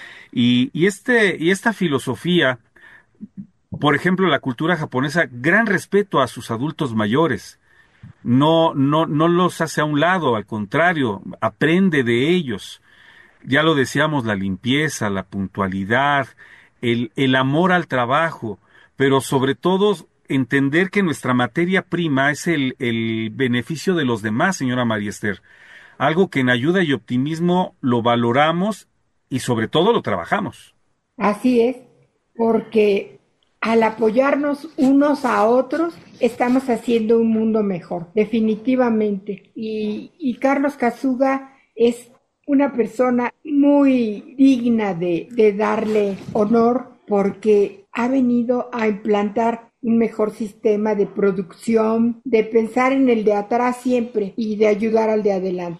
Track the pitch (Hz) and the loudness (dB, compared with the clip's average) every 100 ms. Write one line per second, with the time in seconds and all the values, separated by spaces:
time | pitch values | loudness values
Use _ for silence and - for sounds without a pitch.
0 | - - - - 120 123 131 156 190 202 | -20 -20 -8 0 2 2 0 0 0 0
1 | - 240 202 143 160 190 240 208 175 135 | 0 2 2 0 -2 0 -2 -2 -2 -2
2 | 135 117 165 175 131 123 _ _ - - | -4 -6 0 2 2 -2 _ _ -20 -20
3 | _ - 208 - - _ - 156 147 143 | _ -20 -20 -18 -20 _ -14 -2 0 2
4 | 180 185 190 135 131 120 156 170 147 127 | 0 0 2 0 -2 -4 -2 -2 -4 -4
5 | 143 160 139 120 139 202 226 180 - 196 | -2 -2 -4 -2 0 2 0 -2 0 -2
6 | 202 151 123 - - 113 147 - 143 110 | 0 0 -2 -4 -8 -6 -6 -4 -4 -2
7 | 104 131 165 104 - - _ _ _ _ | 0 2 0 -2 -8 -20 _ _ _ _
8 | - - - 123 151 165 165 147 135 151 | -20 -10 0 2 4 4 2 2 0 0
9 | 165 151 165 175 175 - 160 - 151 147 | 0 0 2 2 0 -2 -4 -2 -2 0
10 | 165 185 147 110 98 110 101 139 170 160 | 0 0 0 -2 -4 -8 -4 0 0 0
11 | 127 98 - - 110 - 147 175 196 151 | -2 -4 -10 -6 -6 -2 2 4 2 2
12 | 117 117 143 185 139 98 - - _ _ | 2 0 2 0 -2 -8 -10 -20 _ _
13 | - - - _ - 135 160 151 123 143 | -20 -20 -20 _ -2 0 2 2 0 0
14 | 156 147 110 98 98 92 117 139 156 - | 0 0 -2 -2 -4 -4 -2 0 -2 -4
15 | 107 98 92 101 95 - 95 95 98 120 | -4 -6 -6 -8 -8 -4 -4 -4 -2 0
16 | 143 143 131 - - - _ - 120 120 | 0 0 -4 -12 -20 -20 _ -6 -2 -2
17 | 123 - 135 131 131 147 185 180 160 131 | -2 -2 2 2 2 0 2 0 -2 -4
18 | 120 143 165 156 113 95 _ - _ - | 0 0 -2 -6 -12 -12 _ -20 _ -2
19 | 135 135 - 139 131 139 175 185 208 185 | 2 2 0 0 0 0 0 2 0 -2
20 | - _ - 139 123 139 139 156 185 208 | -8 _ -4 -2 0 0 0 0 0 0
21 | 185 135 131 123 120 - 175 190 - 170 | -2 -2 -2 0 0 -2 0 -2 -2 -4
22 | 165 135 139 147 180 160 131 - 120 113 | 0 0 0 -2 -2 -2 -2 -4 -4 -2
23 | 113 113 110 117 131 120 120 160 - 175 | -4 -4 -6 -4 -2 -2 -4 -6 -2 -2
24 | 131 113 110 110 180 185 131 123 120 107 | -2 -2 -4 -2 -2 -2 -4 -2 -2 -2
25 | 104 - 107 95 _ _ - - - - | -6 -6 -6 -8 _ _ -20 -20 -16 -4
26 | 135 160 185 139 127 123 139 190 165 123 | -2 0 0 0 0 0 0 0 0 -2
27 | - 123 143 160 175 180 180 - 135 120 | -2 -4 -2 -2 0 0 -2 -4 -2 0
28 | 117 120 117 123 156 170 202 214 - _ | 2 2 2 2 2 0 -2 -4 -12 _
29 | _ _ - 131 - 113 107 151 190 226 | _ _ -8 -6 -2 -2 0 2 2 2
30 | - 95 82 202 - - - _ _ _ | 0 -6 -2 -4 -4 -10 -20 _ _ _
31 | _ - 202 202 254 240 233 254 - _ | _ -4 -2 0 0 2 2 -2 -14 _
32 | _ _ _ - 226 226 226 220 208 202 | _ _ _ -4 0 0 0 0 2 0
33 | - - _ _ _ - 208 226 220 214 | -4 -16 _ _ _ -8 -2 0 0 0
34 | 226 214 269 294 294 285 - - 262 277 | 0 2 2 0 -2 -4 -8 0 2 4
35 | 294 285 247 208 214 247 262 - 339 - | 2 0 0 2 2 2 0 -2 -4 -6
36 | - - 240 - 247 254 262 226 247 233 | -16 -4 -4 0 0 0 0 -4 0 0
37 | 220 233 226 220 226 220 202 180 - 175 | 2 2 2 0 0 0 -2 -4 -8 -10
38 | 170 214 208 233 220 214 233 254 240 220 | -6 -2 0 0 0 -2 0 0 2 0
39 | 214 196 202 190 _ - 220 214 208 214 | -2 -4 -8 -12 _ -12 -8 -6 -6 -6
40 | 254 - 277 226 269 277 277 285 240 233 | -12 -8 -6 -2 0 0 -2 -2 -4 -2
41 | 269 247 269 269 - _ _ - 233 240 | -4 0 0 -2 -8 _ _ 0 0 0
42 | - _ _ _ - 277 277 240 214 - | -12 _ _ _ -2 0 2 0 -2 0
43 | 254 247 247 - - 285 285 285 277 254 | 0 0 -2 -8 -4 2 4 6 4 2
44 | 220 202 - - 269 254 240 226 208 170 | 0 -4 -6 4 4 4 2 0 0 -2
45 | 180 170 - 240 214 202 208 214 214 214 | -2 -2 -4 2 2 4 0 0 0 0
46 | 202 190 - 226 208 233 233 247 - - | 0 -4 -6 -2 2 4 4 2 -4 -14
47 | - 202 196 196 214 208 202 - _ - | -2 0 0 0 2 4 2 -4 _ -4
48 | 247 269 247 240 233 247 - 240 220 202 | -2 0 2 0 0 -2 -4 -2 -2 -2
49 | 214 202 208 220 226 226 - _ 240 226 | 0 0 0 0 -2 -2 -10 _ 0 2
50 | 226 - 214 202 220 - 226 208 214 208 | 0 0 -4 -4 -10 -2 0 2 0 0
51 | 196 - 196 190 190 - - 220 220 226 | -2 0 0 0 -6 -8 0 0 2 2
52 | 233 233 262 226 220 226 220 254 254 269 | 0 -2 -2 0 2 2 2 0 2 2
53 | 262 226 208 202 202 240 247 240 262 247 | 2 4 2 0 0 0 0 -2 0 0
54 | 233 214 196 - 220 208 214 202 220 220 | 0 -4 -4 -4 -4 2 2 2 2 2
55 | 220 220 208 196 185 180 175 | 2 2 2 0 -2 -4 -6